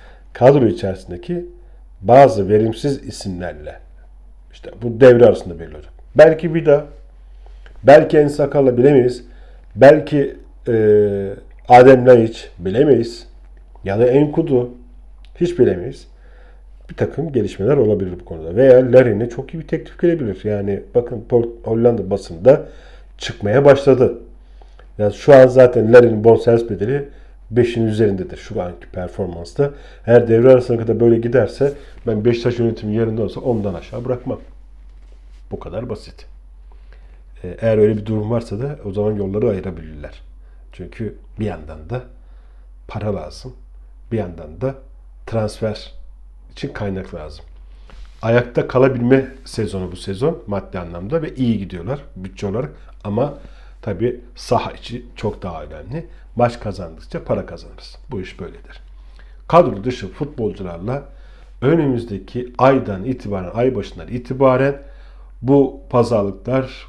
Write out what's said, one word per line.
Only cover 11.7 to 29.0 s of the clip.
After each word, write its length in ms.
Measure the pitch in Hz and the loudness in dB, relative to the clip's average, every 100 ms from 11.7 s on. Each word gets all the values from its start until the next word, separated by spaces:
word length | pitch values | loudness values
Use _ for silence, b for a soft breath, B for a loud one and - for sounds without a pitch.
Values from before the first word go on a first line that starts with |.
| 123 127 127 123 | 8 10 8 8
Laiç 420 | 123 110 - - - | 6 6 -4 -20 -12
bilemeyiz. 680 | 90 107 151 117 117 - - - - - - - | -6 0 2 2 0 -10 -20 -20 -20 -20 -20 -14
Ya 140 | 95 104 | -6 0
da 80 | 123 | 2
Enkudu 640 | 135 147 156 151 123 123 - - - - - - - | 2 0 -2 -2 -2 -2 -10 -20 -20 -20 -20 -20 -8
hiç 180 | 175 - | -6 0
bilemeyiz. 500 | 110 90 113 143 - b b b b b b - - | 0 0 -8 -14 -20 b b b b b b -20 -18
Bir 40 | |
takım 380 | - 110 - 160 | -6 -6 -6 -4
gelişmeler 440 | 127 98 - 101 143 | -4 -4 -4 -2 2
olabilir 360 | 107 98 95 87 | 2 0 -4 -10
bu 40 | |
konuda. 320 | - 82 80 101 | -14 -14 -8 2
Veya 360 | 135 127 131 | 6 6 6
Larin'e 360 | 127 131 101 120 | 4 4 0 -4
çok 260 | - 131 | -8 -14
iyi 40 | 165 | -14
bir 100 | - | -8
teklif 320 | 160 - - | -8 -8 -4
gelebilir. 440 | 175 165 117 92 | -2 -2 -4 -6
Yani 380 | 107 104 98 98 - | -6 -4 -4 -6 -2
bakın 300 | - - 110 - | -4 -4 -10 -2
Port-, 360 | 120 117 - | -2 -2 -8
Hollanda 460 | - 113 120 110 92 | -6 0 2 0 -4
basında 560 | 101 - 82 101 151 B B B B B - | -6 -8 0 4 4 B B B B B -16
çıkmaya 460 | - - 101 123 | -14 -8 -2 4
başladı. 540 | 143 135 143 127 117 - - - b b b b b - | 6 6 6 4 2 0 -16 -20 b b b b b -4
Yani 160 | 104 | -4
şu 200 | - - | -2 6
an 120 | 135 131 | 8 8
zaten 460 | 123 123 120 110 | 8 6 6 6
Larin'in 320 | 120 117 107 | 8 8 4
bonservis 460 | 110 110 - 117 117 | 4 4 4 0 0
bedeli 380 | 95 104 139 139 B B B - | -6 -4 -4 -8 B B B -6
beşin 360 | 113 120 117 113 | 0 0 0 -2
üzerindedir 500 | 107 107 95 87 82 | 0 0 -2 -8 -14
şu 260 | - 107 | -12 -10
anki 240 | 90 87 - | -10 -12 -16
performansta. 800 | 92 | -12